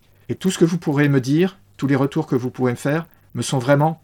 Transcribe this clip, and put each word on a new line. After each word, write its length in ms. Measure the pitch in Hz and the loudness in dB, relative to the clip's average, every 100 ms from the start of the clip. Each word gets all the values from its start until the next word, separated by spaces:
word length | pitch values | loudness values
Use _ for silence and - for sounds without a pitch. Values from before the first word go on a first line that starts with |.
| _ _ - | _ _ -10
Et 60 | 120 | -4
tout 160 | 190 | -4
ce 60 | - | 2
que 80 | 165 | 2
vous 120 | 175 | 2
pourrez 320 | - 143 147 | -2 2 2
me 120 | 139 | 2
dire, 380 | 127 151 185 - _ - | 2 0 0 -4 _ -6
tous 100 | 135 | 0
les 80 | 139 | 0
retours 320 | 139 165 156 | 0 -2 -2
que 80 | 135 | -2
vous 140 | 123 | -4
pourrez 220 | - 127 | -2 -2
me 60 | 120 | -2
faire, 300 | 139 156 160 _ _ | -2 -4 -6 _ _
me 80 | 120 | -8
sont 180 | - 139 | -4 -2
vraiment 420 | 120 143 156 165 | 2 2 2 -2